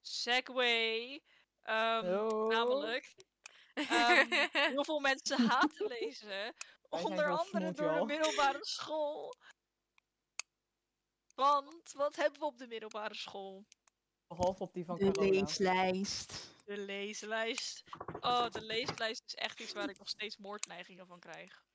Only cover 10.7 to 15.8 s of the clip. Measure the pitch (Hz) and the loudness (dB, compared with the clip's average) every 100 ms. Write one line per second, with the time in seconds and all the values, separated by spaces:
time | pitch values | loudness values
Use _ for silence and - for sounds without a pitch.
10.7 | _ _ _ _ _ _ - 277 285 277 | _ _ _ _ _ _ 2 4 4 0
11.7 | 339 - 269 285 294 294 285 302 240 254 | -16 -16 -2 -2 2 -2 0 -6 -6 -12
12.7 | 226 220 214 214 214 - 196 196 190 208 | -12 -8 -6 -6 -8 -10 -10 -12 -14 -20
13.7 | - _ _ _ _ _ 170 180 185 180 | -20 _ _ _ _ _ 0 0 0 -8
14.7 | - 170 175 196 196 196 190 196 - 185 | -8 -6 2 2 4 4 4 2 2 2
15.7 | 185 | 4